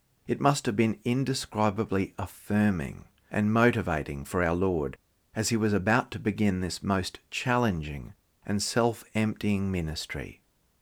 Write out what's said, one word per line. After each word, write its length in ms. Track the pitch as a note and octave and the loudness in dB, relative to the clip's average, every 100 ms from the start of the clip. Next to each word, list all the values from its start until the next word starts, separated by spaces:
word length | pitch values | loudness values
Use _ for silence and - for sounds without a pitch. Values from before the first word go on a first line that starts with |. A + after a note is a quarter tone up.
| _ _ - | _ _ -6
It 140 | - | 0
must 260 | C#3 C#3+ - | 2 2 0
have 80 | |
been 240 | G#2 A2+ - | 2 2 0
indescribably 1080 | A#2+ B2 C3 C3 - G#2+ G#2+ G2+ G#2+ F#2+ F#2 - | -2 0 0 -4 -4 0 0 2 0 0 -2 -4
affirming 840 | F#2 - - G#2 G#2+ F#2 C2 G1+ - _ - | -10 -10 -2 2 4 2 -4 -10 -18 _ -6
and 220 | G2+ G#2 | 0 2
motivating 720 | A2+ A#2+ A#2 F2+ D#2 C#2+ C#2 | 4 4 4 0 -2 -2 -8
for 180 | D2 F#2 | -4 0
our 120 | F2 | 2
Lord 420 | F2 F#2+ E2+ C#2 - _ _ _ - | 2 2 0 -2 -8 _ _ _ -4
as 140 | G#2+ | 0
he 60 | A2+ | 2
was 160 | G#2+ | 2
about 380 | G2+ F#2+ B2 - | 2 2 2 0
to 80 | - | -4
begin 420 | A2+ G2+ G#2 F#2 | -4 0 2 2
this 220 | F2+ - | -2 -4
most 380 | F#2+ F#2+ F#2 - - | -2 0 -2 -8 -12
challenging 840 | - C3 B2 A#2+ E2+ D2+ C#2+ A#1+ - _ _ | -6 0 2 2 0 -4 -8 -12 -18 _ _
and 160 | - G2+ | -4 -4
self-emptying 1080 | - B2 A#2 A2+ - A2 G#2+ - G#2 G2+ G2 | 0 2 2 0 -6 -2 -2 -2 -2 0 0
ministry. 720 | F#2 D#2+ D2+ - D2 - - _ _ _ _ | -2 -2 -6 -8 -8 -10 -14 _ _ _ _